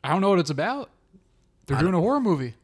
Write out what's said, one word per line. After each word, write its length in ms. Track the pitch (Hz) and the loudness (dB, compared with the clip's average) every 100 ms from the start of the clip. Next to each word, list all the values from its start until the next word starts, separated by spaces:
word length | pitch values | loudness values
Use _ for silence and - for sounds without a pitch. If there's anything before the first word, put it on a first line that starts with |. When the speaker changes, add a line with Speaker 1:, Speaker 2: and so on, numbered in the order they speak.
Speaker 1:
I 60 | - | -2
don't 120 | 170 | 0
know 80 | 196 | 4
what 100 | 190 | 2
it's 100 | 151 | 2
about. 400 | 143 175 277 247 _ _ - _ _ _ _ - | -2 -4 -6 -10 _ _ -20 _ _ _ _ -6
They're 120 | 135 | 0
Speaker 2:
I 20 | |
Speaker 1:
doing 140 | 170 | 2
a 40 | 180 | 2
Speaker 2:
don't 60 | |
Speaker 1:
horror 160 | 190 285 | 2 0
movie. 360 | 233 160 127 - | 0 -2 -4 -12